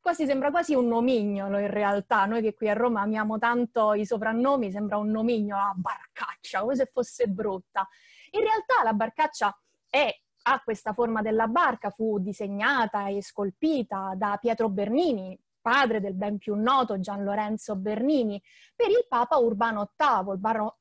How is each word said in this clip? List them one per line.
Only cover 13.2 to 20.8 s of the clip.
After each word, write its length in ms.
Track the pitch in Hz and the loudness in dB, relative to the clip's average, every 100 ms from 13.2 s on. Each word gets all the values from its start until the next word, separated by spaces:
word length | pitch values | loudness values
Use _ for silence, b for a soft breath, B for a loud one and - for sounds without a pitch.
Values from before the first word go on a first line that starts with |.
scolpita 920 | 196 - 202 - 311 294 214 190 190 185 | -6 -6 -6 -2 0 0 -2 -6 -6 -2
da 200 | 208 208 | -2 0
Pietro 280 | 233 220 220 | -2 0 0
Bernini, 720 | 196 202 254 349 220 185 185 _ _ | 0 0 2 2 0 -6 -14 _ _
padre 400 | 233 262 262 226 | 0 2 2 0
del 140 | 196 | -2
ben 240 | 185 208 208 | -4 -4 -4
più 160 | 214 | -4
noto 440 | 208 226 269 240 196 | 0 2 2 2 -2
Gian 240 | 185 202 | -4 -4
Lorenzo 540 | 202 208 214 220 - 202 | -2 -2 -2 -4 -6 -6
Bernini, 680 | 196 214 262 302 220 202 b b b | -4 -2 2 2 0 -4 b b b
per 140 | - 453 | -2 2
il 180 | 466 - | 2 2
Papa 280 | 233 240 302 | 0 2 2
Urbano 440 | 233 202 226 214 | 2 2 0 -2
ottavo, 520 | 208 - 294 220 190 | -6 0 2 2 0
il 60 | 196 | -2
Bar-, 360 | 214 226 214 - | -2 -2 -2 -4